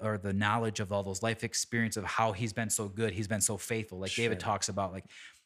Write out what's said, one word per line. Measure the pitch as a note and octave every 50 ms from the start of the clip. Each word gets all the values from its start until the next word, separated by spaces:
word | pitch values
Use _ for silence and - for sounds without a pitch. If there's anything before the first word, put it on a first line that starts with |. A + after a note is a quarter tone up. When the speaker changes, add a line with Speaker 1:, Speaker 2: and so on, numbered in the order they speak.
| A2+
Speaker 1:
or | G#2+ G#2+ G2
the | F#2+ G2+
knowledge | F#2+ G2+ G#2 G#2 A2 A#2 A#2 A2 G2+ -
of | G#2 F#2
all | G2+ G2+
those | F#2+ G2 F#2+ F#2
life | A#2 A2+ A2+ -
experience | A#2+ A2+ - - - - A#2+ A#2 A2+ G#2+ -
of | A2 F#2
how | F2 - A#2 A2+ A2+
He's | G2 F2+ A#2+ G#2+
been | G2+ A#2+ A2+ G#2
so | - - G#2 G2
good, | F#2+ A2 A2+ G#2+ F2+
He's | G#2 G#2+ F#2
been | A2 G2+
so | - - G#2+ F#2+
faithful, | - - A#2 A2+ A2 - F#2 F#2
like | F#2+ F#2+ -
David | A#2 A#2 A#2 - F#2
Speaker 2:
Sure. | F#2
Speaker 1:
talks | A2+ G2+ G2 - -
about, | F#2+ G2+ G2 F2+
like, | F#2 F#2+ - - - - - - - - _